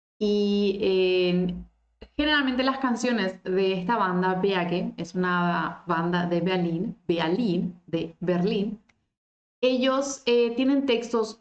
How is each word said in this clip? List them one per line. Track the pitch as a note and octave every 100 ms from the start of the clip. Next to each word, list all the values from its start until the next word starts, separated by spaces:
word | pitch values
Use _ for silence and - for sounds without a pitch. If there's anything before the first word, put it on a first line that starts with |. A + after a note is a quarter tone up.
| _ _
Y, | G#3 G#3 G3+ G3+ G3+ G3
eh, | G3 F#3 F3+ F#3 F3+ F3+ F3+ F3+ - _ _ _ - -
generalmente | D4+ D4 C4 B3
las | C4+ C4+
canciones | B3+ A3+ B3 A3+ F#3+ -
de | F#3+ F#3 F#3+
esta | F#3 F3+ A3+
banda, | F#3 F3+ F#3
Berge, | F3+ G3 F#3 F3 F3 A#3 -
es | E3
una | F#3 F3+ F3+ F3 E3+ D#3 - E3+
banda | E3 F3 F3 F3
de | F3
Berlín, | F3+ F#3 E3+ E3 A3 - -
Berlín, | E3+ D#3+ G3 A3 F3 - - -
de | E3 E3 -
Berlín. | F3 F3 G3 G#3+ G#3+ - _ _ _ _ _ _ _ _
Ellos, | B3+ B3+ C4 C4+ C#4 - A#3+
eh, | A#3+ A#3 A#3+
tienen | C4 C#4 C4+
textos | A#3 A#3 A#3 A3 -